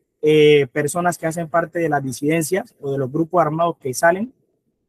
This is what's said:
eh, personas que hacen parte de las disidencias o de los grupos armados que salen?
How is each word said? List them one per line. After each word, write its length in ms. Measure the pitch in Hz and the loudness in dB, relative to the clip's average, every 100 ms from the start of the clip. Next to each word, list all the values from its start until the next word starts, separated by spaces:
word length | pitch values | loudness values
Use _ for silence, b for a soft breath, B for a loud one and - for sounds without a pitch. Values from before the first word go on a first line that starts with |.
| _ _ | _ _
eh, 440 | 151 151 151 147 135 | 2 6 6 6 2
personas 460 | 151 147 175 175 165 | -2 -4 -2 -2 -2
que 80 | 160 | -6
hacen 220 | 165 165 | -6 -4
parte 300 | 170 170 175 | -2 -2 -2
de 120 | 160 | -2
las 120 | 143 | -2
disidencias 720 | 135 123 143 165 151 185 247 _ | -4 -4 -2 -2 -2 -4 -6 _
o 100 | 139 | -6
de 80 | 139 | -4
los 140 | 127 | -4
grupos 280 | 156 165 180 | -4 -2 0
armados 360 | 151 160 170 - | 0 0 -4 -4
que 180 | 135 | -8
salen? 380 | 123 170 185 247 - _ _ _ _ | 0 0 0 -4 -12 _ _ _ _